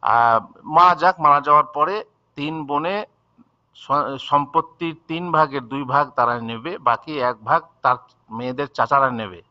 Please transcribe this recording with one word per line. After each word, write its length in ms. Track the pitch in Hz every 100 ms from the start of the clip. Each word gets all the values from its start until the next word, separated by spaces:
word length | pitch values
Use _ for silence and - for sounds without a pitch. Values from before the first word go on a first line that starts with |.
আহ, 380 | - 117 117 113 98 -
মারা 300 | - 156 180
যাক, 260 | 170 175 185
মারা 200 | 151 143
যাওয়ার 240 | 143 147
পরে 320 | 143 147 156 208 - _ _ -
তিন 300 | 147 160 143
বোনে 380 | 147 160 202 - _ _ _ _ _ _ -
স-, 420 | - 139 123 135
সম্পত্তির 760 | - 147 143 160 160 _ 165 160 _
তিন 260 | 165 175
ভাগের 320 | 156 151 139 120
দুই 160 | 135
ভাগ 260 | 135 139 143
তারা 300 | - 120 120
নেবে, 380 | 113 117 135 -
বাকি 340 | 123 117 - 151
এক 160 | 123 117
ভাগ 180 | 110 160 165 _
তার 140 | 131 123 - _ _
মেয়েদের 380 | 113 127 127 143
চাচারা 420 | - 113 143 135
নেবে। 300 | 120 107 87 -